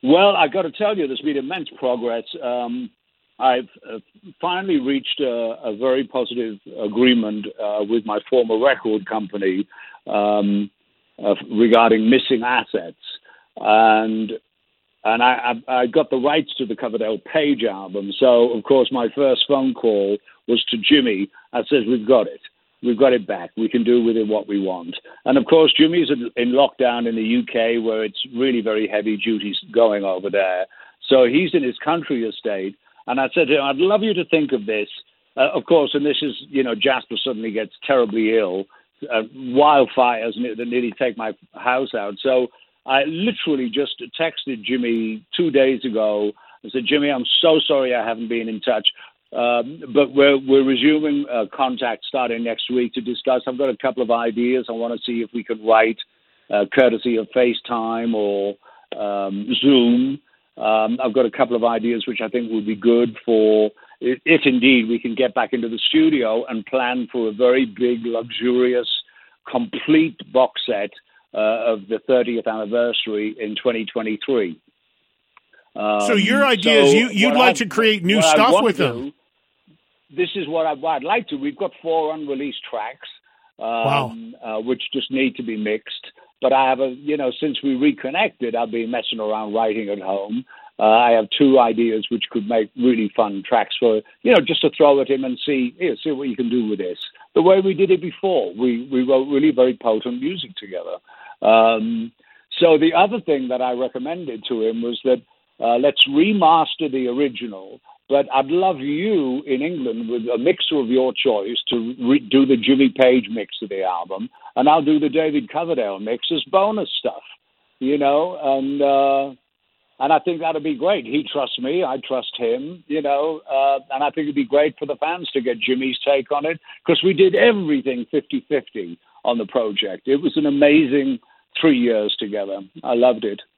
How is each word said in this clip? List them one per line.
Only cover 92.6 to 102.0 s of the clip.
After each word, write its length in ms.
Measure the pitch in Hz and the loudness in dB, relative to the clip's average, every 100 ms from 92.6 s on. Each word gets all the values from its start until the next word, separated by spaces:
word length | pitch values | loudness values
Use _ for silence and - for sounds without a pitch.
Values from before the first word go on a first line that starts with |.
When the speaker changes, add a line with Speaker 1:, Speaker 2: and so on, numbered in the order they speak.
| 143 131 | -2 0
Speaker 1:
really 340 | 123 117 104 - | 0 2 -2 -2
fun 260 | 107 98 95 | -2 -4 -2
tracks 280 | 117 101 - | 0 0 0
for, 220 | 120 107 - _ | 2 0 -4 _
you 100 | 220 | 2
know, 80 | 220 | 4
just 200 | 147 160 | 2 0
to 100 | 143 - | -2 4
throw 240 | 147 139 | 4 6
at 80 | 131 | 2
him 140 | 135 | -2
and 140 | 131 123 | -2 -6
see, 300 | - 135 123 - | -4 -2 -2 -4
you 120 | 180 | -4
know, 60 | 113 | -4
see 80 | 160 | -4
what 180 | 135 139 | -4 -6
you 80 | 120 | -4
can 140 | 120 | -2
do 160 | 123 110 | 0 -2
with 100 | 98 | -4
this. 200 | 92 - - _ - | -6 -8 -14 _ -4
The 80 | - | 2
way 180 | 170 190 | 6 6
we 140 | 190 | 4
did 160 | 170 190 | 2 2
it 120 | 180 | 2
before, 500 | 170 - 196 170 95 | 0 -6 -2 0 -2
we, 320 | 92 123 117 131 | 0 0 0 -2
we 100 | 131 | -2
wrote 260 | 127 131 135 | 2 2 2
really 220 | 139 151 | 2 2
very 240 | 123 127 | 4 2
potent 460 | 117 117 110 123 123 | 2 -2 -2 -2 -6
music 340 | 139 185 - 92 | -6 -6 -12 -14
together. 400 | 101 90 87 87 _ - - - | -12 -12 -10 -12 _ -20 -20 -2
Um, 720 | 107 113 113 113 110 113 | 4 6 6 2 -2 -4